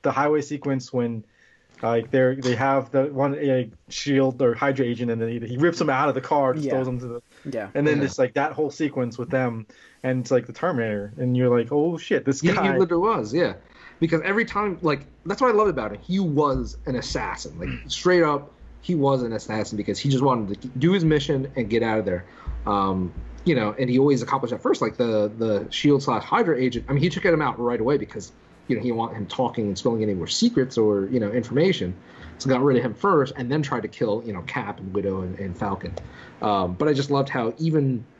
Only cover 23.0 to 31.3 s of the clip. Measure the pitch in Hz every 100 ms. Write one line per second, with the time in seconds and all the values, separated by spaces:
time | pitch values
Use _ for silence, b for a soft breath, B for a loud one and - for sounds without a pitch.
23 | 90 - - - - 139 107 107 123 123
24 | 143 131 113 - 117 113 - - 110 -
25 | 117 110 104 113 113 101 - - 147 139
26 | 139 113 - 202 190 131 131 120 - 139
27 | 175 185 190 160 143 113 120 120 113 143
28 | - - 95 - - - - 113 120 113
29 | 113 107 95 - 120 117 104 92 131 113
30 | 107 92 82 - 233 233 131 - 107 101
31 | 98 127 104